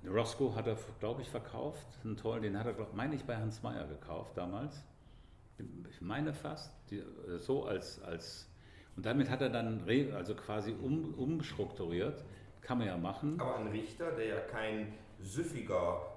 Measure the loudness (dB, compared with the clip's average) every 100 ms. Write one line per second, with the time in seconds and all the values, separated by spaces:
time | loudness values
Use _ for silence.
0 | 4 4 4 4 4 4 2 0 -2 -4
1 | -2 -2 -2 -4 -4 -4 -2 -4 -10 -8
2 | -4 0 0 2 2 2 0 0 -2 0
3 | 0 0 0 0 0 0 -2 -2 -4 -6
4 | -6 -6 -4 -4 -2 -2 -4 -6 -14 -20
5 | -20 -18 -18 -20 -20 -10 -10 -8 -12 -8
6 | -4 0 0 -2 -4 -6 -8 -14 -8 -6
7 | -6 -10 -6 -4 2 2 4 0 0 -10
8 | -6 -6 -6 -12 -14 -18 -18 -18 -12 -4
9 | 2 4 4 4 4 4 2 0 6 6
10 | 6 0 -2 -4 0 0 0 0 2 2
11 | 2 0 2 2 0 0 -2 0 0 4
12 | 2 0 -8 -12 -14 -16 0 2 2 2
13 | 0 0 0 2 2 2 0 0 -2 -2
14 | 0 2 2 2 0 0 0 0 -2 -6
15 | -14 -10 -6 -2 0 -2 4 4 6 2
16 | -2